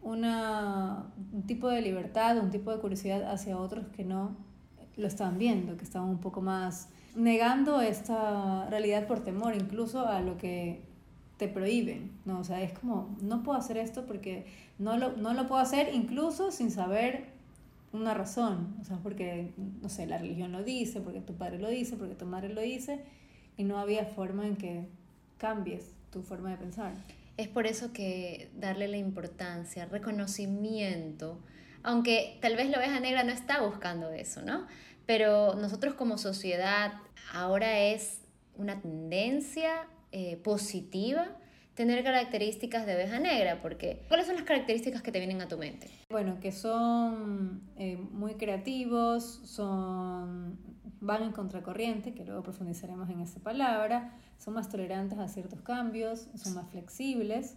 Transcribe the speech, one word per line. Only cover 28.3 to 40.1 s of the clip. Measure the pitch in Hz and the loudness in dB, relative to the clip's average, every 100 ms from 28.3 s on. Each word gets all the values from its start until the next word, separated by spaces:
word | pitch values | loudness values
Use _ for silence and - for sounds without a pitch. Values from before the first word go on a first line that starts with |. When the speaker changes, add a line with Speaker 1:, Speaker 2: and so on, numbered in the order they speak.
| - - - | -8 -12 -6
Speaker 2:
darle | 196 190 202 | -2 0 0
la | 202 | 0
importancia, | 190 185 170 - 180 170 170 180 170 | -2 -4 -6 -6 -6 -6 -8 -8 -6
reconocimiento, | 208 214 208 196 208 196 202 214 220 196 170 160 156 160 170 - - - - | -4 -2 -2 -2 -2 -2 0 0 0 0 -2 -4 -6 -8 -8 -14 -20 -20 -6
aunque | 233 240 240 226 - - | 2 4 6 4 2 0
tal | 233 226 | 2 4
vez | 269 | 4
la | 269 | 4
oveja | 269 269 | 2 2
negra | 254 262 | 2 4
no | 240 | 4
está | 240 - 285 | 2 0 2
buscando | 208 202 180 170 160 | 2 0 -4 -4 -4
eso, | 160 - - | -6 -8 -6
¿no? | - 359 - - - - - | -2 -2 -4 -14 -20 -6 4
Pero | 220 214 208 208 196 | 6 8 10 8 6
nosotros | 208 190 277 | 0 0 0
como | - 233 208 | 2 0 2
sociedad | 202 190 190 175 190 208 202 - - - - | 0 -2 0 2 4 4 2 -2 -14 -18 -8
ahora | 175 185 196 220 214 | -2 2 4 6 6
es | 208 214 - - - - _ - | 6 4 -2 -8 -14 -20 _ -6
una | 202 196 | -4 -4
tendencia | 170 160 160 185 233 285 285 320 320 330 320 - - | -4 -6 0 2 2 2 0 0 0 0 -4 -16 -12